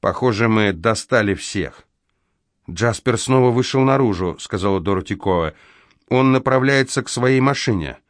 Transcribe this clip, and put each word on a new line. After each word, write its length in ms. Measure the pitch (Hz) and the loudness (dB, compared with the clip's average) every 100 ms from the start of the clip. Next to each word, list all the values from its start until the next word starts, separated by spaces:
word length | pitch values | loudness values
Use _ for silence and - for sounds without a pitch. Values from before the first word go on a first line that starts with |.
Похоже, 480 | 98 92 123 104 117 | -4 0 -2 0 2
мы 260 | 110 104 | 2 2
достали 580 | 85 113 110 - 120 101 | 0 -2 -2 0 0 0
всех». 540 | 95 - 104 73 - _ _ _ _ _ _ _ _ - | -2 -4 -6 -6 -10 _ _ _ _ _ _ _ _ -16
«Джаспер 460 | 82 117 107 - 113 | -2 -2 0 -2 -2
снова 340 | - 131 127 | 0 2 4
вышел 300 | 120 123 135 | 2 0 0
наружу», — 560 | 131 135 127 90 90 - | 2 2 2 0 -4 -6
сказала 420 | - 98 98 95 | -8 -4 -2 0
Дороти 340 | 85 95 85 | 0 -2 -4
Коэ. 400 | 98 98 90 80 - - _ _ _ _ | -4 0 0 0 -6 -20 _ _ _ _
«Он 200 | 127 131 | 2 4
направляется 720 | 131 131 131 131 139 131 - | 2 2 0 2 2 0 -4
к 60 | 113 | -4
своей 320 | - 127 131 | -2 2 4
машине». 560 | 135 135 - 101 73 62 | 2 0 -2 -2 -4 -10